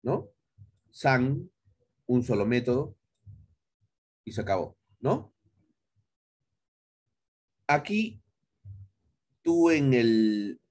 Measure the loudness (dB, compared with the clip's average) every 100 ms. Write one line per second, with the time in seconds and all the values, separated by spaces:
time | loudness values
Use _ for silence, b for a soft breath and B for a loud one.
0 | -4 -6 -6 _ _ _ -20 _ _ -2
1 | 0 2 0 -4 -8 _ _ _ _ _
2 | -2 -2 0 -2 0 0 0 -4 -4 -14
3 | _ _ -20 -20 -20 _ _ _ _ _
4 | _ _ -10 -8 -4 -4 -4 _ _ _
5 | -2 -2 -6 _ _ _ _ _ _ _
6 | _ _ _ _ _ _ _ _ _ _
7 | _ _ _ _ _ _ 0 0 0 -4
8 | -4 -10 _ _ _ _ -20 -20 -20 _
9 | _ _ _ _ -2 2 4 4 4 4
10 | 4 4 2 0 -6 -12 _